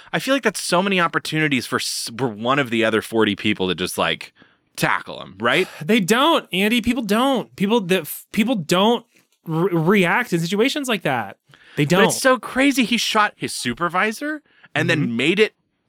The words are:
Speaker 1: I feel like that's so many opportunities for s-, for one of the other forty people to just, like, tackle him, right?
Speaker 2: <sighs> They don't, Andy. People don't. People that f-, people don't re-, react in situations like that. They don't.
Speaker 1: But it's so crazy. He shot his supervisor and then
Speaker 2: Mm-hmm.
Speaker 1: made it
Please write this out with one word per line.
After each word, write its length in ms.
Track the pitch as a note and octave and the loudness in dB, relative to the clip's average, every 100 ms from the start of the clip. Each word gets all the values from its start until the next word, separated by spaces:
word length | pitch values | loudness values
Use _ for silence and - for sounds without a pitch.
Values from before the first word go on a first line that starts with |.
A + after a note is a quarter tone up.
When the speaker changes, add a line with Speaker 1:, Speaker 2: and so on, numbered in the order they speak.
| - | -8
Speaker 1:
I 60 | E3 | -4
feel 140 | - | 0
like 80 | C#4 | 0
that's 180 | A3 - | 0 -2
so 180 | - F#3 | 0 0
many 180 | G3+ F#3+ | 2 2
opportunities 680 | E3 D#3+ - D#3 D#3 C3 - | 0 -2 -4 -2 0 0 -2
for 100 | B2 | -4
s-, 340 | - - - A2+ | -4 -6 -8 -4
for 120 | C3 | -4
one 300 | G#2 A#2 C#3+ | -2 0 0
of 100 | B2 | 0
the 140 | A#2 | 2
other 180 | A2 A2 | 2 2
forty 320 | - A2+ G#2+ | 0 2 2
people 320 | G2 G#2+ G2 F#2 | 2 -2 0 0
to 60 | |
just, 240 | E2+ F2+ - | -2 -4 -2
like, 340 | E2 D#2 - _ _ _ _ - | -2 -2 -8 _ _ _ _ -4
tackle 440 | D#3 F#2+ - C2 | -2 -2 -4 -14
him, 160 | - F#2 | -16 -4
right? 260 | A#2 D3 F3+ | 0 0 -2
Speaker 2:
<sighs> 100 | - | -4
They 140 | D3+ A#3 | 0 0
don't, 480 | E3+ A#3 D4+ C#4+ - | 2 2 4 2 0
Andy. 300 | F3+ G#3 A#3+ | -2 0 0
People 200 | A#3+ B3 | 0 -2
don't. 520 | G#3 G#3+ C4+ B3 C3+ - | 0 0 2 0 -4 -4
People 240 | G3 A#3 | 0 0
that 220 | F3 F#3 | 2 -2
f-, 240 | D3 - - | -2 -12 -6
people 220 | - A3+ | -2 0
don't 500 | A#3 D3 F3 G#3+ A#3+ - _ _ _ | -2 0 2 4 2 -4 _ _ _
re-, 280 | - D#3+ F#3+ | -6 -2 0
react 600 | E3+ D#3+ G#3 E3+ G#3+ A#3 | 2 4 4 4 2 0
in 60 | E3+ | -2
situations 480 | E3 G3+ C4 D#4 C4 | -2 0 0 -2 -4
like 140 | G#3 | -2
that. 360 | D#3 B2+ G2+ - _ - - - | -2 -4 -4 -12 _ -20 -8 -2
They 100 | D3 | 2
don't. 160 | F3+ | 4
Speaker 1:
But 60 | F#3 | 4
it's 100 | - | 2
so 160 | C4+ B3 | 2 0
crazy. 460 | - B3+ C#4 C4 | -2 0 2 2
He 140 | G#3+ A#3 | 0 0
shot 340 | - A3 G#3 - | 0 0 0 -2
his 160 | B2+ | -8
supervisor 880 | - B2 A#2+ E3+ F3+ G#3+ A3 D4 D4+ - _ - | -6 -6 -4 -2 0 -2 -2 -8 -8 -12 _ -6
and 140 | C#3+ D#3 | -2 0
then 180 | E3 C3 | 0 0
Speaker 2:
Mm-hmm. 100 | A#2 | 0
Speaker 1:
made 220 | C#3+ F#3+ | 2 2
it 140 | G#3 - _ _ | 0 -2 _ _